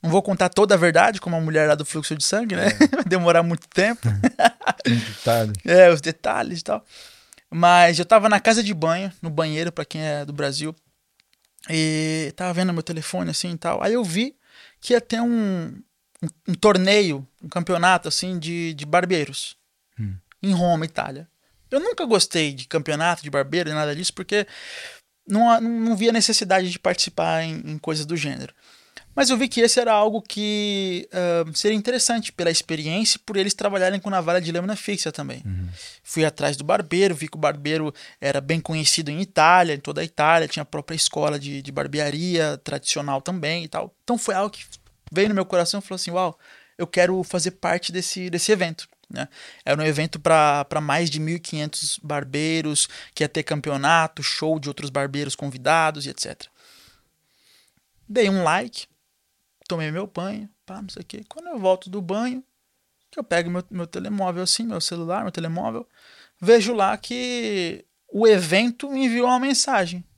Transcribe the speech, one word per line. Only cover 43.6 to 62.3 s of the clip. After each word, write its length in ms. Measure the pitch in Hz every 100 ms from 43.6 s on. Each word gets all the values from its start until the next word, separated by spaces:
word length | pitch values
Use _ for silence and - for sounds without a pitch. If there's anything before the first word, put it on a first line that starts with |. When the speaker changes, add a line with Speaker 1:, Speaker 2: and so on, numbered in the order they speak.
Speaker 1:
e 40 | 160
tal. 260 | 160 175 _
Então 140 | - 240
foi 180 | -
algo 160 | 190 208
que 140 | - - - _ _ -
veio 160 | 165 208
no 60 |
meu 100 | 202
coração 360 | 190 180 170 202
e 20 |
falou 140 | - 185
assim, 160 | -
"Uau, 260 | 175 180 - _ - _ -
eu 80 | 175
quero 360 | - 180 185
fazer 260 | 175 180 175
parte 380 | - 170 180 -
desse, 380 | 175 175 - 180
desse 220 | 170 -
evento", 360 | 214 175 160 - _ _
né? 140 | - 143 - - -
Era 180 | - 143
um 20 |
evento 360 | 156 143 156 160
pra, 440 | 156 160 151 143 143
pra 140 | 151
mais 300 | 151 147 170
de 80 | 147
mil 160 | 156
e 60 | 170
quinhentos 580 | 165 156 151 - 143 -
barbeiros, 880 | 147 147 135 143 156 160 151 147 - - -
que 120 | -
ia 40 | 151
ter 140 | -
campeonato, 800 | 151 151 147 139 139 165 160 -
show 340 | 139 - 156 160
de 80 | 143
outros 200 | 139 143
barbeiros 460 | 135 139 139 143
convidados 720 | - 143 131 131 165 156 156 139
e 40 |
et 100 | -
cetera. 280 | - - - _ _ - _ _ _ _ _ _ _ _ _ _ _ _ _
Dei 200 | 214 202
um 120 | 196
like, 420 | 170 175 240 - - _ _ _ _ _ _ _ _
tomei 220 | 170 156
meu 160 | 160 202
banho, 420 | - 185 214 208 _ _
pá, 160 | 190
não 60 | 196
sei 140 | -
o 20 |
quê. 180 | - - 214
Quando 200 | 311 349
eu 100 | 285
volto 300 | 190 185 185
do 140 | 196
banho, 400 | 175 202 247